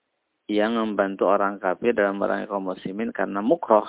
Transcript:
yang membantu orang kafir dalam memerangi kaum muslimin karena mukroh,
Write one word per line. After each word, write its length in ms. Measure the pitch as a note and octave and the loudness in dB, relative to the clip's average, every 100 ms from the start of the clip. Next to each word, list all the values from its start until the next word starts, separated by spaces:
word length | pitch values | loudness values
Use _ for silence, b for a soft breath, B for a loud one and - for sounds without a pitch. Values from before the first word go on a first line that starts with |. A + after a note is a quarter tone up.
| _ _ _ _ - | _ _ _ _ -4
yang 320 | G#2 G#2+ A#2 | 0 2 0
membantu 480 | A2 G2+ G2 F#2+ F#2+ | 0 0 -2 2 2
orang 320 | G2+ G2 G2+ | 2 0 -2
kafir 320 | F#2+ F2+ A#2+ | -4 0 0
dalam 240 | A2+ G2+ G2 | 2 0 0
memerangi 320 | G2 G2 G2+ | -2 -2 -4
kaum 240 | G2+ F#2+ | -4 -4
muslimin 400 | F#2 F#2+ G2 A#2 | -6 -8 -6 -6
karena 320 | - G2 G2 | -4 -4 -2
mukroh, 400 | A2 E3+ - G#2+ | 0 0 4 4